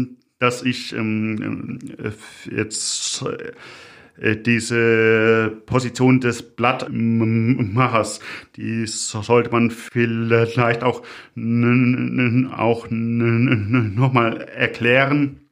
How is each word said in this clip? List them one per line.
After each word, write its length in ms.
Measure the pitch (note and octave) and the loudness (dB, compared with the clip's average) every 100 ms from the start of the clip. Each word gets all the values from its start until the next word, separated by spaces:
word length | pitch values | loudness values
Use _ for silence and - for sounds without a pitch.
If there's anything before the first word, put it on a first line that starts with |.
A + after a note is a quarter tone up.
| B2+ - _ - | -4 -8 _ -2
dass 240 | B2 B2 | -2 0
ich, 320 | C3 A#2+ - | -4 -4 -6
ähm, 480 | A#2 A2 G#2+ A2 G#2+ | -6 -2 -2 -2 -4
ähm, 720 | G#2 A2 - - - - G#2+ G#2+ - - - | -6 -8 -8 -10 -12 -10 -10 -10 -16 -18 -10
jetzt, 680 | A2 A2 - - - - - | -6 -4 -4 -8 -6 -6 -6
äh, 320 | - - - - - - - - - - | -8 -10 -12 -16 -20 -20 -20 -20 -20 -4
äh, 160 | A2 G#2+ | -2 0
diese 1200 | A#2 A#2 A2+ A#2+ A#2 A2+ A2+ A2 A2 A2+ A2 A2 - | 0 0 0 0 2 4 4 4 4 4 2 -4 -2
Position 540 | B2+ B2 A#2 B2+ B2+ | -2 -2 0 4 4
des 220 | B2 A#2 | 2 -4
Blattmachers, 1800 | - - A#2+ C3 - A#2 A#2 A2+ A2+ A2+ A2+ C3 G#2+ A2 B2+ A2+ G#2+ - - - - - | -10 -2 0 0 -4 -2 0 2 2 2 2 2 0 0 2 2 -2 -6 -14 -16 -18 -12
die 300 | A2 A2+ A2 | -8 -6 -6
so-, 360 | - - A2 | -6 -8 -6
sollte 280 | G#2 A#2+ A#2 | 4 4 4
man 200 | A#2 A#2 | 2 0
vielleicht 1120 | - - B2 A#2 A2+ A2+ A#2 D#3 C3 A#2 A#2 | -2 -8 0 0 0 2 2 2 2 2 2
auch 200 | B2+ A#2 - - - - | 0 -4 -8 -20 -18 -8
n-, 840 | A2+ A#2 A#2+ B2 B2 B2+ B2 B2 | -2 2 4 4 4 2 -2 0
n-, 340 | A#2+ A#2+ B2+ | 2 2 0
auch 380 | A2+ A2 A#2 - | 0 0 0 -2
n-, 300 | A2+ A#2 A#2 | -4 -2 0
n-, 760 | A#2 A#2 B2+ G#2+ G2+ B2 G#2+ | 2 2 2 2 2 0 0
noch 180 | G2 C3+ | 2 2
mal 280 | B2+ A2+ - | 2 0 -2
erklären. 1000 | - B2 A#2+ - A#2 B2+ C3+ D3 C#3 - _ | -10 -4 -4 0 2 4 4 2 0 -4 _